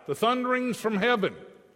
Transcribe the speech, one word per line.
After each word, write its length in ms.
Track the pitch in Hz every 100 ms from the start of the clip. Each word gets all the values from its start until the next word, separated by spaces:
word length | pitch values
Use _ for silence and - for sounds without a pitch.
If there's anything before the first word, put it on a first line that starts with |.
| -
The 80 |
thunderings 640 | 139 226 254 247 254 254 202
from 180 | 220 208
heaven. 380 | 233 240 180 - - - -